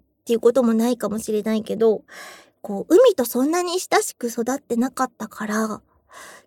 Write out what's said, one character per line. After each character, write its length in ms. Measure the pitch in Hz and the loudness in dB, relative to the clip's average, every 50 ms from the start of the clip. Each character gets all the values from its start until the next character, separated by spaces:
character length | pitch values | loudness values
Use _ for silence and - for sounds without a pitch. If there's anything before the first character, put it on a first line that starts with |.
| _ _ _ _ _ | _ _ _ _ _
て 80 | - | -2
い 40 | 233 | 0
う 40 | 220 | 2
こ 120 | - 233 | 2 4
と 100 | 240 269 | 4 4
も 120 | 247 233 226 | 2 2 2
な 140 | 220 226 240 | 2 2 0
い 80 | 247 | 0
か 120 | 240 - 208 | -2 -4 -4
も 100 | 202 220 | -6 -6
し 140 | - - | -4 -4
れ 100 | 214 214 | -4 -2
な 140 | 202 220 220 | -2 -2 -2
い 60 | 220 | -2
け 120 | 214 - 196 | -4 -4 -2
ど、 300 | 214 226 226 208 - - _ - - - - - - _ _ _ _ | 2 2 2 2 0 -4 _ -20 -20 -20 -20 -20 -20 _ _ _ _
こ 240 | - - 202 196 190 - | -10 -8 -8 -8 0 4
う、 60 | 320 | 6
海 220 | 403 523 494 392 | 6 6 6 4
と 80 | - 240 | 2 -2
そ 180 | - - 240 | -2 -2 -2
ん 80 | 262 302 | 0 0
な 140 | 330 359 359 | 0 0 -2
に 160 | 359 339 370 | -2 -4 -4
親 200 | - - - 392 | -2 0 0 0
し 120 | 415 - - | 0 -2 -6
く 140 | - - 233 | -8 -8 -6
育 160 | 233 - 226 240 262 | -6 -4 -4 -4 -4
っ 60 | 285 | -6
て 160 | - - 240 | -6 -4 -2
な 160 | 226 247 262 | -2 -2 -2
か 120 | - - 262 | -2 -4 -4
っ 60 | 254 | -4
た 160 | - - 220 | -6 -10 -14
か 200 | 202 - - 220 208 | -14 -12 -10 -8 -4
ら、 340 | 214 214 220 214 208 - - _ _ _ _ _ - - - - - - _ | -2 -2 -2 -4 -6 -10 -14 _ _ _ _ _ -20 -20 -20 -20 -20 -20 _